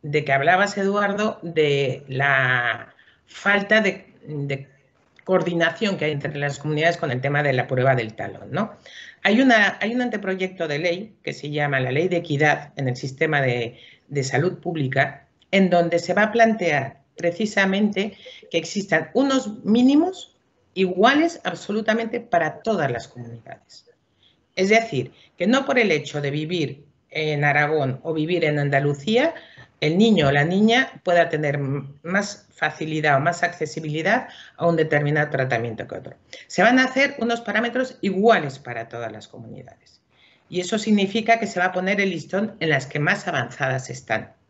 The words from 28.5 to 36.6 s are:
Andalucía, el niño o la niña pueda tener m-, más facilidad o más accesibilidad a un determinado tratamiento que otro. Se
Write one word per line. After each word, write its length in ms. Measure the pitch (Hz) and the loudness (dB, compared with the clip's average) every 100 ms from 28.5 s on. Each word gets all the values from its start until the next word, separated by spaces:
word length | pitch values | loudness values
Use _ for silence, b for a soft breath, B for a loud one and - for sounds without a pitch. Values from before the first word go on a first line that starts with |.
| 147 | 0
Andalucía, 760 | 143 139 143 143 - 226 320 B B B B _ | 2 2 0 -2 0 2 2 B B B B _
el 160 | 156 175 | 0 4
niño 300 | 226 190 143 | 6 6 4
o 40 | |
la 120 | 143 | 4
niña 580 | 156 190 214 240 269 - | 2 4 4 4 0 -4
pueda 260 | - 175 160 | 2 2 4
tener 260 | 156 151 143 | 0 -2 -2
m-, 280 | 135 143 143 - | -2 -4 -6 -14
más 440 | 165 185 214 - _ | -4 -2 -2 -10 _
facilidad 640 | - 156 - 156 156 151 139 | -6 -6 -4 -6 0 2 4
o 60 | |
más 200 | 160 170 | 2 0
accesibilidad 840 | 170 - 156 - 156 151 170 247 - B B - | -4 -2 -6 -6 -6 -2 0 0 -2 B B -2
a 100 | 170 | 0
un 80 | 165 | 2
determinado 540 | 156 147 147 151 147 | 2 2 2 0 0
tratamiento 580 | 131 131 117 117 107 - | -2 -2 -2 -4 -8 -10
que 80 | - | -12
otro. 200 | - - _ B B | -14 -20 _ B B
Se 140 | - | 2